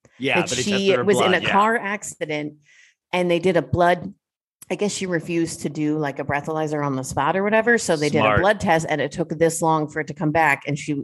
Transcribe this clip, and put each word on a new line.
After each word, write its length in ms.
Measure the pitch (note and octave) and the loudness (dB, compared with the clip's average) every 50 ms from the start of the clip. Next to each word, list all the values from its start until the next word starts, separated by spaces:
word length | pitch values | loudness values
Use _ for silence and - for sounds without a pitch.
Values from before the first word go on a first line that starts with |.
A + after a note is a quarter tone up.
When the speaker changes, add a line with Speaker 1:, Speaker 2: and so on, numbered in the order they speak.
| _ _ _ - | _ _ _ -6
Speaker 1:
Yeah, 200 | B2 C3+ B2 - | -2 0 0 0
Speaker 2:
that 80 | - - | 0 0
Speaker 1:
but 80 | B2+ B2 | -2 -2
it's 60 | A#2+ G#3 | -2 -2
Speaker 2:
she 60 | G3 G3 G3 F#3+ | -2 0 2 2
Speaker 1:
after 60 | F#3 - | 2 2
her 60 | - | 2
Speaker 2:
was 140 | G3+ G3+ - | 2 2 2
in 100 | - G#3+ F#3+ | 4 2 2
Speaker 1:
blood, 20 | |
Speaker 2:
a 60 | E3 | 2
Speaker 1:
yeah. 100 | - - | 0 2
Speaker 2:
car 260 | - G3 G#3 A3 A3+ A#3+ | 2 2 4 2 2 0
accident, 800 | - G3 G#3 G3+ - - - - E3+ D#3 D3+ D3+ D3+ D3+ D3 - _ _ _ _ _ _ _ _ _ _ - | -2 -4 -6 -8 -8 -12 -10 -10 -6 -6 -4 -4 -6 -6 -10 -14 _ _ _ _ _ _ _ _ _ _ -2
and 160 | F3+ F3+ F3 | 0 0 2
they 80 | E3+ E3+ | 2 2
did 180 | E3 F#3+ F3 E3+ | 2 2 2 2
a 40 | |
blood, 520 | C3+ - - E3+ F3 F3 F3+ E3+ D#3 F#3+ - _ _ _ _ _ _ _ _ _ - - | 2 0 2 2 4 4 4 2 -2 -8 -14 _ _ _ _ _ _ _ _ _ -10 -8
I 40 | F#3+ | -4
guess 160 | - G3+ G3+ - | -4 -2 -4 -4
she 120 | - F#3+ | -4 -4
refused 560 | F3+ F3 D#3+ D#3 D#3+ E3+ E3+ E3 E3 - - | -4 -4 -4 -2 -2 -2 -2 -2 -2 -4 -6
to 80 | - D#3+ | -8 -8
do, 280 | D3 D#3 D3+ D3+ D3+ D#3 | -4 -2 -2 -2 0 0
like, 180 | D3+ C#3 C3+ - | -2 -4 -4 -6
a 40 | C#3 | -4
breathalyzer 600 | C#3 C#3+ C#3+ C#3+ D#3 D#3 D#3 D#3 D3+ D3+ D3 C#3+ | -4 -4 -4 -2 -4 -4 -4 -2 -2 -2 -2 -2
on 120 | C#3+ C3+ | -2 -2
the 80 | C3 B2+ | -4 -6
spot 320 | - - D3+ C3+ D3+ E3 | -4 -4 -2 0 0 0
or 80 | F#3+ G3 | 0 0
whatever. 340 | G#3 G#3+ A3 G#3+ A#3 A#3+ A3 | 2 2 2 4 2 2 2
So 180 | - - E3+ | 2 0 0
they 140 | D3+ D3+ D3 | 0 0 0
did 100 | D3+ D#3 | 2 2
a 20 | |
Speaker 1:
Smart. 200 | - G#3+ G#3 G3+ | 4 4 4 4
Speaker 2:
blood 180 | F#3+ G3+ A3 F#3+ | 4 4 2 2
test, 280 | F3+ F#3+ D#3+ D#3+ D#3+ - | 2 2 2 2 2 0
and 100 | D3+ D3 | -2 -2
it 100 | C3 D3 | -2 -4
took 180 | - D#3 D#3+ - | -4 -4 -6 -6
this 320 | - D#3 E3 D#3+ D#3+ - | 0 0 2 2 2 0
long 260 | F3 D#3+ D#3+ D#3 D3+ D3 | 0 2 2 2 0 -2
for 120 | - D#3 | -4 -6
it 80 | D3+ C#3+ | -8 -6
to 60 | D3 | -6
come 180 | - E3+ D#3 | -4 -2 0
back. 320 | D3+ E3 D#3+ C#3+ C#3 - - | 2 4 4 4 2 0 -2
And 140 | - C#3+ - | -4 -6 -6
she 240 | - D#3 D3 C#3 | -4 -6 -6 -6